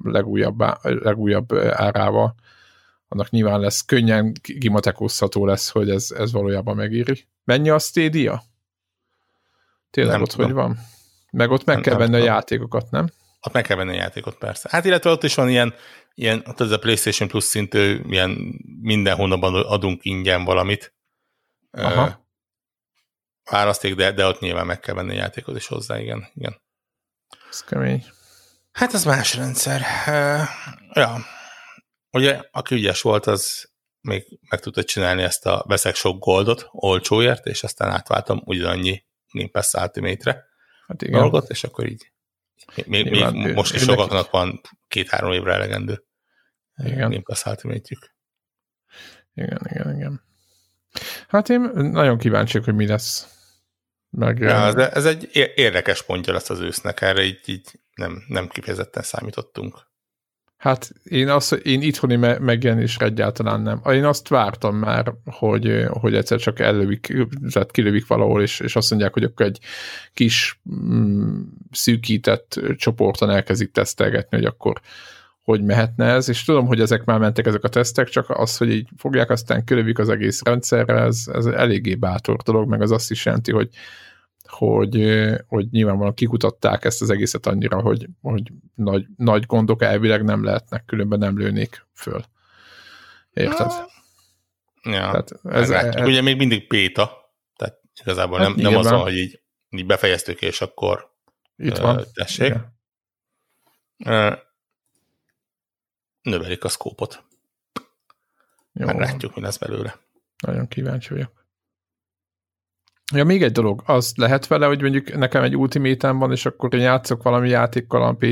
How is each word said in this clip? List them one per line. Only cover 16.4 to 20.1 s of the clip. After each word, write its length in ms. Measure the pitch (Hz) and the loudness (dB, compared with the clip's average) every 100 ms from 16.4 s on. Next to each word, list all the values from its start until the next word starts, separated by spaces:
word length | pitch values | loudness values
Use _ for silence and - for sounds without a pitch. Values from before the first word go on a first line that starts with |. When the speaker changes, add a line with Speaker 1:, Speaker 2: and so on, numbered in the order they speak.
| - | -4
Speaker 2:
ott 140 | - | -2
ez 100 | 113 | 0
a 80 | 107 | 0
PlayStation 500 | 110 110 - - 101 | 2 2 0 -2 -2
Plus 160 | 110 | -2
szintű, 560 | - 107 101 104 101 101 - | -2 -2 0 2 2 0 -2
ilyen 500 | 95 92 - 90 - - - | 0 0 -2 -8 -12 -16 -8
minden 360 | 110 107 98 92 | -2 2 2 2
hónapban 380 | 98 92 92 | 2 2 0
adunk 500 | 92 - 104 95 87 | 0 0 0 -2 -4
ingyen 400 | 95 | -6